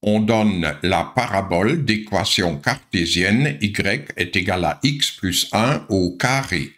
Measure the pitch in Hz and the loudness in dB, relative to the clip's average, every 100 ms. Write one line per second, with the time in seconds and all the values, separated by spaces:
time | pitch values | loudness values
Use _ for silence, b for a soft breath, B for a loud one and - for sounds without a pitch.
0 | - 107 107 113 107 92 80 73 85 90 | 2 2 4 4 4 2 -2 0 0 0
1 | - - - 98 95 87 101 160 120 107 | 0 -2 0 0 0 2 2 2 0 -2
2 | 107 95 104 - 90 71 - 131 - 98 | 0 -2 0 0 0 0 -2 -4 -4 -2
3 | 85 - 92 110 143 - 104 104 98 117 | 0 2 2 2 2 0 -4 -2 -4 -4
4 | 147 - 87 101 92 92 85 78 143 143 | -6 -6 -4 -2 -2 0 0 0 -2 0
5 | - - 95 90 - - 117 151 - 98 | -4 -2 -4 -2 -2 0 0 0 -2 0
6 | 90 87 123 135 135 87 71 | 0 0 0 0 -2 -4 -4